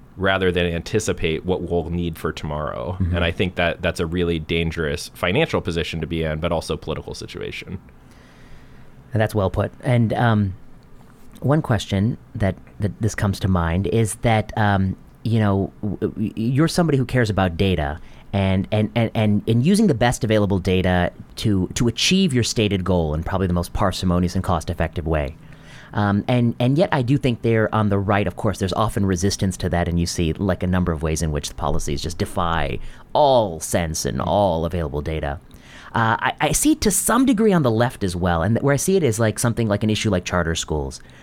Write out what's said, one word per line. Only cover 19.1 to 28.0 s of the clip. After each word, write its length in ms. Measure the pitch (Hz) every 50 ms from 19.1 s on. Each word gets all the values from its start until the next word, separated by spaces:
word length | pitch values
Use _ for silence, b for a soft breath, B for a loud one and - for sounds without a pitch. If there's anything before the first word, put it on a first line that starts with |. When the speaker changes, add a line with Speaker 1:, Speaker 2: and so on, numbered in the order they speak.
| -
Speaker 2:
and, 300 | 113 107 107 104 101 -
and 180 | - 113 120 127
using 220 | 165 208 196 226
the 80 | 196 131
best 300 | 107 123 120 123 - -
available 340 | 110 113 107 104 95 101 95
data 540 | - 95 92 92 90 92 90 90 87 - - - - - -
to, 320 | - - 113 101 95 87 - -
to 120 | - 123
achieve 480 | 117 113 - - - 185 190 190 180 127
your 80 | 123 110
stated 400 | - - 123 107 101 101 95 90
goal 320 | 95 92 90 80 76 76
in 80 | 78 82
probably 240 | - - 92 95
the 60 | 90 90
most 200 | 87 85 - -
parsimonious 640 | - 104 95 87 - - 92 87 87 90 87 -
and 80 | 92 90
cost-effective 640 | - 90 80 - - 85 - 82 80 - - 76
way. 300 | 80 80 76 71 - - - B B B B B B B B B B B
Um, 280 | - 104 101 101 101 - -
and, 260 | 127 123 120 117 113 -
and 160 | 123 127 139
yet 140 | 151 196 185 185
I 80 | 147
do 160 | 123 117 143
think 240 | 139 - 131 117 -
they're 340 | - 117 113 110 110 101 -
on 140 | 110 107 104
the 100 | 101
right. 280 | 101